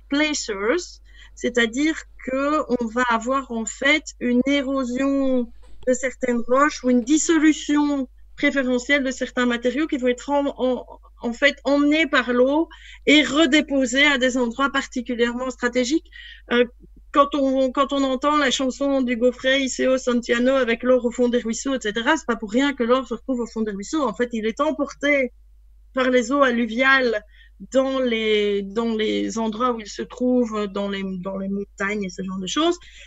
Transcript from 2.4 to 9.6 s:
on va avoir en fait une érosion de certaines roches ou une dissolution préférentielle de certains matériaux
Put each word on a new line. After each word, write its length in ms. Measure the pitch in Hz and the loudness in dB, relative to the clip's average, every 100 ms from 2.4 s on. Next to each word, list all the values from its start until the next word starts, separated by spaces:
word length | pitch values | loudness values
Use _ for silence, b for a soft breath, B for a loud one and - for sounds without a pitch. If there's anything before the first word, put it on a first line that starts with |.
| 285 311 - 247 | 0 -2 -2 -4
on 40 | 226 | -2
va 180 | 226 247 | -2 0
avoir 440 | 226 233 269 262 | 0 0 -4 -4
en 140 | 226 214 | -6 -6
fait 380 | - 277 302 - - | -2 0 0 -2 -6
une 220 | 240 240 262 | 0 2 2
érosion 1040 | 285 262 269 247 247 277 277 269 254 233 - - - 247 | 0 0 -2 -2 -2 0 0 0 0 -2 -10 -18 -6 -2
de 60 | |
certaines 480 | 247 262 - 247 240 220 | -2 -2 -4 -2 -2 2
roches 340 | 262 294 - | 2 2 0
ou 80 | 254 | 0
une 120 | 247 | 2
dissolution 1040 | 226 311 - 320 311 294 - 294 294 285 254 - - - | 2 2 2 4 4 2 0 0 0 -2 -4 -10 -20 -4
préférentielle 640 | 285 277 254 247 247 285 | -2 0 0 0 2 0
de 60 | 262 | 0
certains 360 | 247 247 - 247 | -4 -6 -2 0
matériaux 400 | 233 | 0